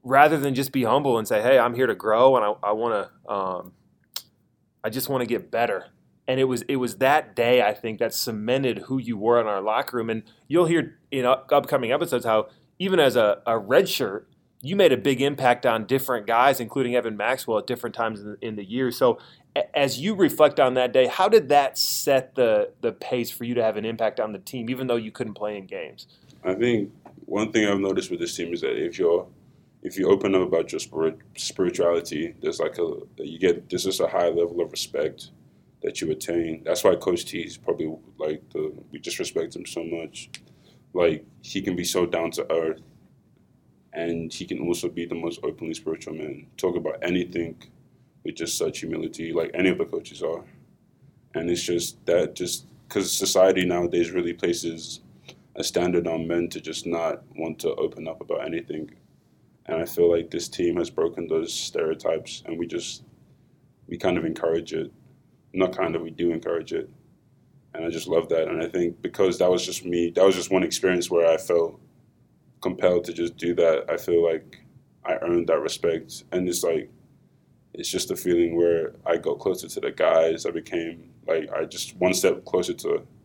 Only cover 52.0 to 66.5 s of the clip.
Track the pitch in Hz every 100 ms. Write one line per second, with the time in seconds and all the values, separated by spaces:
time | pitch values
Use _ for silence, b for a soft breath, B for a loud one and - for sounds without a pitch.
52 | - 90 78 - 90 - - - _ 104
53 | 95 - 95 95 95 92 87 87 87 87
54 | 85 90 85 85 87 85 85 82 - -
55 | - B B B B - 90 87 90 87
56 | 85 80 82 85 85 82 80 80 87 85
57 | 82 - - - 82 78 82 - 82 -
58 | 80 78 - 82 - 82 - 78 76 -
59 | _ _ _ _ _ _ - 82 82 -
60 | 87 85 82 85 - - 87 87 82 -
61 | 85 - 82 80 82 - - 80 80 80
62 | 85 82 - - - 82 85 87 - -
63 | - _ _ _ _ _ _ _ - 85
64 | 90 87 80 80 82 85 85 80 80 _
65 | _ _ _ _ _ 92 92 - 85 82
66 | 82 80 85 82 85